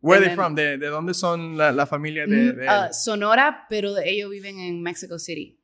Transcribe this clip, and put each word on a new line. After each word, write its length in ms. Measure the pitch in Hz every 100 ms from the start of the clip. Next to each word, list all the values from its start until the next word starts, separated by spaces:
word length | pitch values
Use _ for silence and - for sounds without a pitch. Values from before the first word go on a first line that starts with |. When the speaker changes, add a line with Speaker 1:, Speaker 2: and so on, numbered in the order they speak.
Speaker 1:
Where 140 | 147 190
are 20 |
Speaker 2:
And 20 |
Speaker 1:
they 40 | 190
Speaker 2:
then 80 | 175
Speaker 1:
from? 180 | 180
¿De, 220 | 151 147 139
de 140 | 143
dónde 240 | 151 170
son 420 | - 180 170 165 156
la, 140 | 151
la 160 | 131 143
familia 400 | 147 151 156 151
de, 260 | 214 240
Speaker 2:
Mm, 40 | 254
Speaker 1:
de 80 | 131
Speaker 2:
uh, 220 | 208 180
Speaker 1:
él? 60 |
Speaker 2:
Sonora, 680 | - - 208 208 233 285 294 -
pero 260 | 214 202 202
ellos 340 | 160 202 202
viven 280 | 202 196 196
en 220 | 185 175
Mexico 340 | 170 170 180 170
City. 420 | - 160 - _